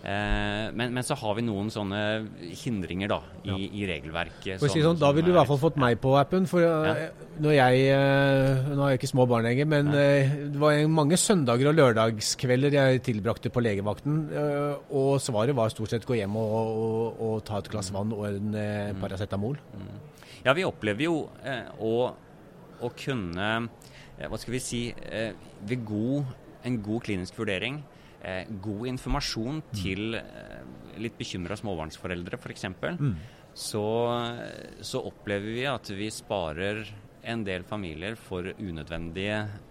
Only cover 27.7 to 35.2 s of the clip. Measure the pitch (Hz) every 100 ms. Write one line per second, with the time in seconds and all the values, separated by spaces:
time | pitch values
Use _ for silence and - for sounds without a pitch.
27.7 | 143 143 - - - - 92 85 104 98
28.7 | 101 123 127 127 123 - - 113 156 -
29.7 | 110 95 95 110 113 55 57 52 53 64
30.7 | 64 - 80 113 - 120 98 87 101 107
31.7 | 87 78 - 92 87 87 120 - 117 104
32.7 | 92 143 175 143 85 - - - - -
33.7 | 110 104 113 120 120 120 120 110 - -
34.7 | - - 131 - -